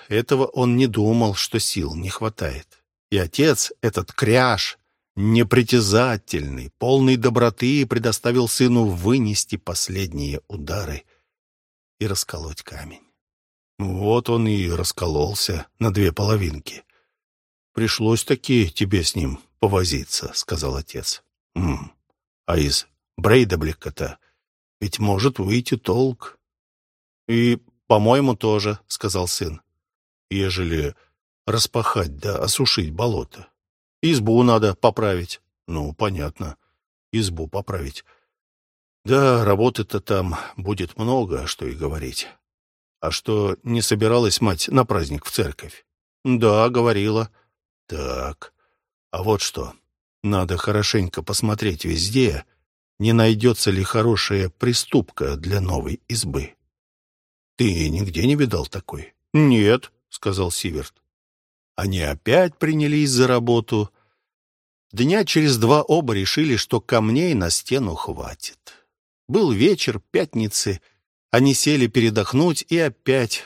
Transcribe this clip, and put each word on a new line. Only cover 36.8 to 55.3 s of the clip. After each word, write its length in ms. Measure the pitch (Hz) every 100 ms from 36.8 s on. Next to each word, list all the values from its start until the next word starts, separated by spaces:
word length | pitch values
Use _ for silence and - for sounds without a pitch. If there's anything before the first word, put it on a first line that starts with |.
| _ _ _
избу 340 | 113 101 85 78
поправить. 560 | 98 101 98 69 - - _ _ _ _ _ _ _ _ _ -
Да, 400 | 131 139 120 107
работы-то 560 | 98 120 117 104 101
там 340 | - 98 90 82 - -
будет 400 | 98 101 87 -
много, 480 | 110 131 101 67 76
что 220 | - 73
и 80 | 64
говорить. 520 | 76 76 67 - - - _ _ _ _ _ _
А 100 | -
что, 440 | - - 107 101 90
не 200 | - 117
собиралась 580 | 107 107 110 120 113 -
мать 260 | 113 85 -
на 140 | 135
праздник 420 | 120 101 78 - -
в 60 |
церковь?" 540 | - 87 - 78 - _ _ _ _ 135
"Да, 420 | 127 113 104 117
говорила". 640 | 120 117 104 104 107 113 _ _ _ _ _ -
"Так, 640 | - 69 64 67 76 - _ _ _ _ _ _
а 120 | 92
вот 180 | 95 104
что, 320 | - - 71 - _ _ _ _
надо 340 | 104 101 90 90
хорошенько 640 | - 104 104 110 90 -
посмотреть 640 | - 101 107 104 110 82 85
везде, 600 | 82 90 123 123 71 - _ _ _ _ -
не 160 | 107
найдётся 580 | 113 113 107 120 110 -
ли 120 | 95
хорошая 640 | 95 117 113 101 - 101 92
приступка 880 | - 123 117 - - 104 - 67